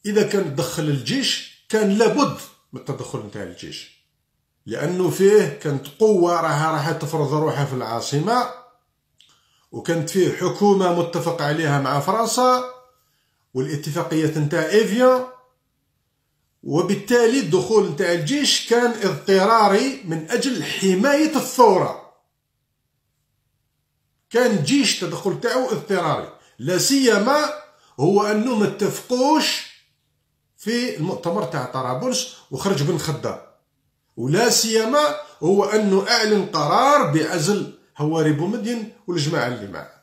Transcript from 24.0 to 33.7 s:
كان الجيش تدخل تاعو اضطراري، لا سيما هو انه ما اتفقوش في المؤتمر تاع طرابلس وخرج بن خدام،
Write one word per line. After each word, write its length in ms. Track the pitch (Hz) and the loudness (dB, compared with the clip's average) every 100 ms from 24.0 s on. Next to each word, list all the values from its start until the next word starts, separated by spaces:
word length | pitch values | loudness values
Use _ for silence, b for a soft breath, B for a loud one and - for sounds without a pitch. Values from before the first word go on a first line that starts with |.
| _ _ _ | _ _ _
كان 200 | 226 247 | 2 2
الجيش 500 | 196 139 285 240 - | 2 2 2 2 0
تدخل 400 | 170 175 196 151 | -4 -4 -4 -2
تاعو 300 | 233 247 254 | -2 0 -2
اضطراري، 640 | 185 - 190 165 131 - b b b | -4 -2 -2 0 -4 -6 b b b
لا 200 | 131 180 | -2 0
سيما 760 | - 269 254 208 226 294 294 - - b b - | 2 4 4 4 2 2 0 -6 -18 b b -2
هو 220 | 156 202 | 2 2
انه 320 | 214 214 247 | 2 0 0
ما 120 | 220 202 | 0 0
اتفقوش 1000 | - 196 - - 247 269 311 - - - - _ _ _ _ _ _ _ _ | 0 -4 -4 -4 0 2 2 0 -4 -10 -20 _ _ _ _ _ _ _ _
في 400 | 208 240 247 - | -4 -2 -4 -4
المؤتمر 460 | 160 - 170 202 | -6 -4 -4 -4
تاع 220 | 160 147 | -4 -6
طرابلس 720 | 123 131 123 131 254 240 - B B | -6 -6 -6 -4 -4 -4 -6 B B
وخرج 320 | 139 196 139 | -6 -2 0
بن 160 | 143 165 | 0 -2
خدام، 400 | - 135 117 95 - _ _ | -4 -6 -6 -8 -16 _ _